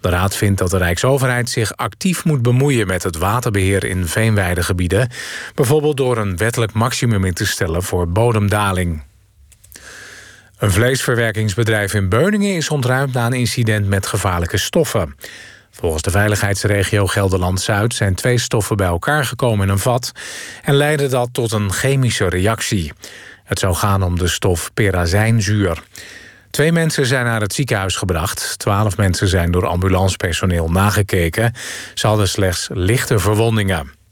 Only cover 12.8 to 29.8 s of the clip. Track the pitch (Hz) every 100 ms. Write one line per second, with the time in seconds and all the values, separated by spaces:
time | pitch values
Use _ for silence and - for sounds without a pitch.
12.8 | 123 127 139 127 120 127 117 - 113 107
13.8 | 101 98 - 104 98 87 82 98 - 185
14.8 | 160 110 80 - - - - - _ -
15.8 | 87 78 95 95 104 104 101 101 107 101
16.8 | 95 104 98 - 98 92 90 92 - 104
17.8 | 113 - 101 92 127 123 - 120 101 107
18.8 | 92 85 - 151 127 120 127 107 98 98
19.8 | 131 123 - - - - - - - 139
20.8 | 147 151 143 127 120 123 117 107 104 90
21.8 | 131 139 127 - 95 90 98 113 - 104
22.8 | 78 - - - - - - 98 98 87
23.8 | 107 98 92 87 90 - - 87 - -
24.8 | 104 90 85 98 110 113 98 107 95 82
25.8 | - - - - - - _ - 151 165
26.8 | 165 - 131 131 120 113 104 - 135 107
27.8 | 95 - 95 85 82 - - - - 101
28.8 | 107 92 101 90 101 90 85 87 92 87